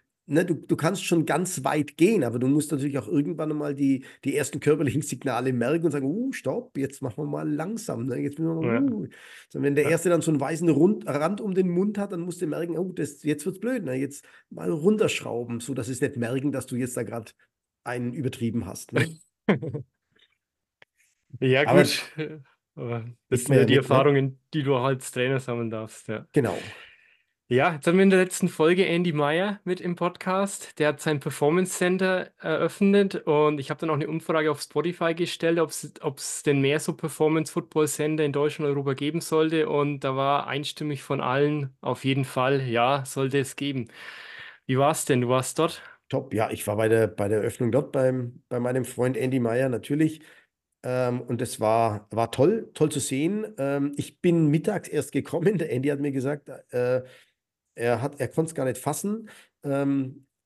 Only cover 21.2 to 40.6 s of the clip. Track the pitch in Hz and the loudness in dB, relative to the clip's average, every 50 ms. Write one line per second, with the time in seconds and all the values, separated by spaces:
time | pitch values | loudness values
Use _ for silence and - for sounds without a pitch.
21.2 | _ _ - - 135 131 131 135 151 117 131 143 143 143 - - - - - 156 | _ _ -6 0 2 4 4 4 6 6 8 8 6 6 4 -4 -6 -8 -8 -8
22.2 | 151 151 156 151 135 _ _ _ _ _ _ 147 131 120 120 113 113 120 - _ | -8 -8 -10 -12 -18 _ _ _ _ _ _ -8 -6 -6 -6 -6 -8 -10 -14 _
23.2 | _ - 131 113 - - 139 131 135 113 - 143 135 - 135 131 139 147 143 139 | _ -2 -2 0 2 4 6 6 8 8 6 4 4 6 6 6 6 6 6 4
24.2 | 135 135 131 - _ _ - 156 131 139 139 123 127 135 135 131 - - - 127 | 2 0 -2 -8 _ _ -4 -2 0 2 2 2 2 0 0 -2 -4 -6 -4 -2
25.2 | 123 131 135 123 131 127 120 120 117 110 113 110 110 - - - - - 107 110 | 0 0 0 -2 -2 -4 -4 -4 -4 -4 -6 -8 -10 -10 -14 -14 -10 -8 -8 -8
26.2 | - _ - 147 120 101 85 - - - - - - - - _ _ _ _ _ | -6 _ 2 2 2 2 0 -4 -6 -10 -14 -16 -20 -20 -20 _ _ _ _ _
27.2 | _ _ _ _ _ - 123 127 147 175 160 139 - 175 170 190 196 196 190 185 | _ _ _ _ _ 0 2 4 4 2 0 0 2 2 4 6 6 6 6 4
28.2 | 185 185 - - 190 175 - - 156 165 180 185 190 - 170 170 180 175 147 151 | 4 2 0 -2 -2 0 2 2 4 4 4 4 2 2 2 0 0 0 0 0
29.2 | 147 143 156 175 196 208 196 - - 175 180 180 - 180 170 - 170 180 175 - | 0 2 2 0 0 -2 -4 -4 -4 -6 -6 -4 -4 -6 -4 -2 -2 -4 -4 -4
30.2 | - 185 185 190 202 196 - - - - - - 151 151 143 - - 160 151 139 | -4 -2 0 0 -2 -2 -4 -8 -14 -10 -4 0 0 0 0 0 -2 -2 -2 -2
31.2 | - 156 139 - 147 147 165 185 185 180 - - 185 180 185 185 190 190 185 180 | -4 -6 -4 0 2 2 4 2 2 0 -2 0 0 0 2 2 0 0 0 -2
32.2 | - - _ - - 165 156 - 160 165 - - 202 196 196 202 196 190 - 165 | -4 -6 _ -10 -6 -4 -2 0 0 -2 0 2 4 6 6 6 4 2 0 -4
33.2 | - 165 147 151 151 151 151 147 131 - 147 - 170 160 151 139 160 151 156 160 | 0 2 4 4 4 4 2 0 -2 -6 -6 -4 -2 -2 -2 -2 -2 -4 -4 -6
34.2 | - - 165 156 156 156 147 139 - - - 147 151 175 175 - 175 165 160 170 | -2 0 0 2 2 0 0 -2 -6 -6 -4 -2 -2 -2 -2 -2 -2 -2 0 -2
35.2 | 180 170 - - 170 165 170 170 160 151 - - - 147 - - - 156 135 - | -2 -4 -4 -2 0 2 2 2 0 0 -2 -8 -12 -14 -10 -8 -6 -6 -6 -6
36.2 | - - - - - 151 143 139 135 139 147 156 - - 156 - - 151 - - | -8 -10 -8 -4 0 2 2 4 4 2 2 0 -2 -4 -6 -4 -6 -6 -2 0
37.2 | 156 151 160 160 156 - - 170 156 - - 156 156 147 - - 151 156 156 156 | 2 2 2 0 -2 -2 -4 -6 -6 -2 0 0 0 0 0 -2 -2 -2 0 0
38.2 | 151 143 139 143 147 151 143 - 151 143 139 143 135 139 135 135 143 151 156 165 | 0 0 0 0 0 0 -2 -2 -2 -2 -2 -2 -2 -2 -2 -2 -2 -2 -2 -4
39.2 | - - 160 156 160 160 165 160 151 - 147 143 143 147 147 135 - 135 131 135 | -2 0 2 2 2 4 2 2 2 2 2 0 0 0 -2 -2 -4 -2 -2 0
40.2 | 135 139 143 - - - 131 143 | 0 2 2 0 0 -2 -4 -6